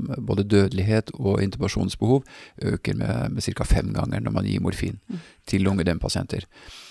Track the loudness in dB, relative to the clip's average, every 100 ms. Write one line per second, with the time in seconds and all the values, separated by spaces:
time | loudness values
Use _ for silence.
0 | -4 -4 -2 0 4 4 4 2 2 2
1 | 0 -2 0 2 0 0 -2 0 -2 0
2 | 2 2 0 -12 -20 -6 -2 -2 -2 -2
3 | 0 0 -2 -2 -4 -4 2 2 2 -2
4 | -2 -2 -2 0 0 0 0 -2 -4 -6
5 | -10 -12 -12 -18 -2 0 2 2 0 0
6 | -2 -2 -4 -6 -8 -16 -20 -20 -20